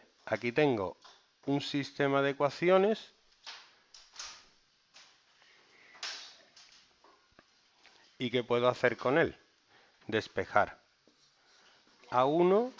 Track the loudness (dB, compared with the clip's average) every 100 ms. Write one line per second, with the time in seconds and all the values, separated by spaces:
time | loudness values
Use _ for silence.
0 | _ _ -6 -4 -2 0 2 2 -2 -8
1 | -20 -20 _ _ -4 -4 -4 -6 -6 -2
2 | 0 0 0 0 -2 0 2 4 4 0
3 | -8 _ _ _ -20 -20 -20 _ _ -20
4 | -20 -18 -18 -18 _ _ _ _ _ -20
5 | -20 _ _ _ _ _ _ _ -20 -16
6 | -14 -14 -16 -20 _ -20 -20 -20 _ _
7 | _ _ _ _ _ _ _ _ _ _
8 | _ -10 -4 -2 0 0 2 2 0 0
9 | 0 2 0 -2 _ _ _ _ _ _
10 | -6 -4 -4 -6 0 2 0 -2 _ _
11 | _ _ _ _ _ _ _ _ _ _
12 | -4 2 2 4 4 2 0 -6